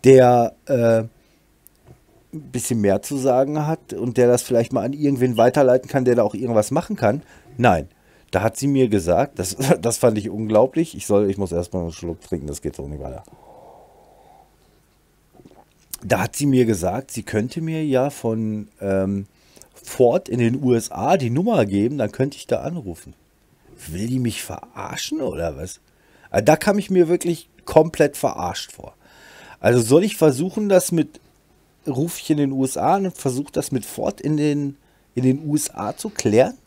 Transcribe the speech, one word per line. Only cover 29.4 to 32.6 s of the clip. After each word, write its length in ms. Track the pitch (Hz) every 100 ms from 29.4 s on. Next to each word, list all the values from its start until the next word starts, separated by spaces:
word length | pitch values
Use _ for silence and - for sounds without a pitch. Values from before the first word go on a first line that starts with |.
| - -
Also 180 | 107 123
soll 240 | 113 147
ich 140 | 202 -
versuchen, 500 | 156 127 185 214 208
das 240 | 185 -
mit, 300 | 170 147 - _ _ _ _ _ _ -
ruf 320 | 131 170 -
ich 100 | -
in 80 | 147
den 140 | 143
U 140 | 135